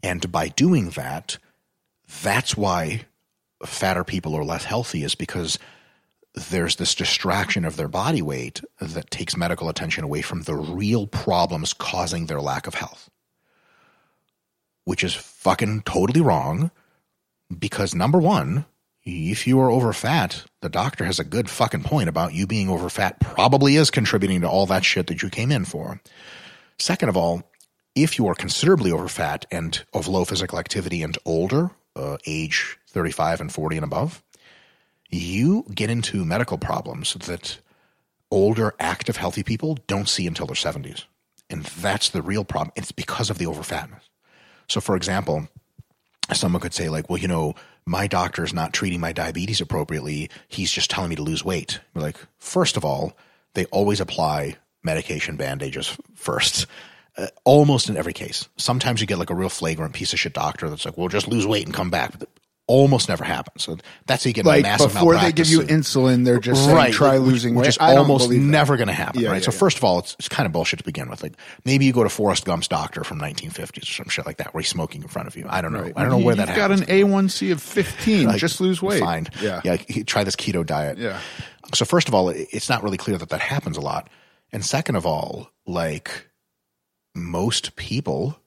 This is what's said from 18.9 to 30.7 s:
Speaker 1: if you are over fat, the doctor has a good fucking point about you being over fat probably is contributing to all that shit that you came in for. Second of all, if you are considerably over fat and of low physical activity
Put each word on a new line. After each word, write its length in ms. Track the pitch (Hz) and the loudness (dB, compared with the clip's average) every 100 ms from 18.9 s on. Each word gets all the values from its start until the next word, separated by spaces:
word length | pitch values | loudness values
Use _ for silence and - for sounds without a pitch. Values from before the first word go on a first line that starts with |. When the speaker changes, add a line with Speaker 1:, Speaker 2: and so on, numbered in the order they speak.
| _ | _
Speaker 1:
if 420 | - 90 80 107 - | -12 -6 -4 -2 2
you 140 | 131 | 4
are 100 | 131 | 6
over 220 | 120 120 | 4 2
fat, 520 | 101 - 160 95 - - _ | 0 0 0 0 -4 -14 _
the 80 | 80 | -6
doctor 360 | 82 110 - | -2 -2 -2
has 140 | 90 85 | -4 -4
a 60 | |
good 260 | 80 101 123 | -4 -4 -4
fucking 340 | - 120 165 | -2 -2 0
point 240 | - 156 90 | -2 0 0
about 260 | 80 85 | 0 -2
you 120 | 80 95 | -2 -2
being 220 | 110 95 | 0 0
over 200 | 87 90 | 0 -2
fat 320 | - 95 - | -2 -2 0
probably 560 | - - 107 139 139 143 | -2 4 4 6 6 6
is 140 | 151 | 6
contributing 500 | - 107 107 95 92 | 6 4 2 2 2
to 80 | 85 | 2
all 180 | 87 98 | 2 2
that 180 | 92 | 2
shit 220 | 90 - 90 | 2 0 -2
that 140 | 85 | -4
you 60 | 92 | -6
came 240 | - 117 | -4 0
in 120 | 139 | 0
for. 360 | 90 - 82 - _ - - - - - _ _ | -2 -6 -10 -12 _ -20 -20 -20 -20 -20 _ _
Second 300 | - 180 127 | -2 0 2
of 60 | 92 | 2
all, 260 | 85 87 - _ _ _ _ | 2 0 -6 _ _ _ _
if 240 | - 160 - | 2 2 4
you 80 | 107 | 0
are 80 | |
considerably 560 | 85 98 - 151 185 98 | 0 -4 0 4 4 4
over 160 | 80 87 | 0 -2
fat 380 | - 80 73 - | -4 -4 -4 -6
and 340 | 90 82 - - | -8 -6 -6 -6
of 160 | - 82 | -6 -2
low 160 | 95 | -2
physical 340 | 87 92 92 87 | 0 -2 -4 -6
activity 440 | 82 | -6